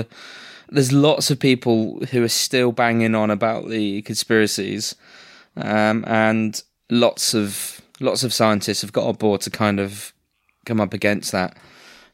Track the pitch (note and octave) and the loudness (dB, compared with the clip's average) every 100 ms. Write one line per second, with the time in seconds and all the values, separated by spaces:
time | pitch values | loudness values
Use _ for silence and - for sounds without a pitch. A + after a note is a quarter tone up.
0 | A2+ - - - - - - - C3 C#3 | 0 -10 -20 -20 -20 -20 -4 0 4 4
1 | C#3+ D3+ - C#3 C#3 B2 B2 A2+ A2 - | 4 4 0 0 2 2 2 2 0 -4
2 | C3 B2+ A#2 - - C3 B2 A#2 A#2 A2+ | -4 0 0 0 0 2 0 2 0 2
3 | A2+ A2 G#2+ G#2 A2+ A2+ - A2 G#2 G2 | 2 2 0 0 0 -2 -4 -4 -4 -4
4 | G#2+ G#2+ - A2+ G#2 - G2 G2+ G#2+ - | -6 -8 0 2 2 0 -4 -6 -8 -10
5 | _ - - - _ - - G#2+ G#2+ A2+ | _ -20 -20 -20 _ -12 -2 2 2 0
6 | G#2+ A2+ A2 A2 A2 G#2+ - _ _ A#2+ | 0 2 2 2 -2 -6 -14 _ _ 2
7 | A#2+ - - A#2 G#2 G2 - - - _ | 2 2 -2 0 -2 -4 -12 -14 -20 _
8 | C3 G2 B2 - A2+ G#2 - G#2 G2+ - | -4 -2 -2 2 2 2 0 -4 -2 -2
9 | A#2+ G2+ A2 G2 - - G#2+ G2+ G2+ G2+ | -2 0 0 0 -4 -2 0 0 -2 -6
10 | - _ _ _ _ _ - A2+ G2+ G2+ | -16 _ _ _ _ _ -4 -2 -2 0
11 | G#2 G#2 - G2+ F2+ - - - - - | 0 0 -2 -4 -4 -6 -20 -20 -20 -20
12 | - | -20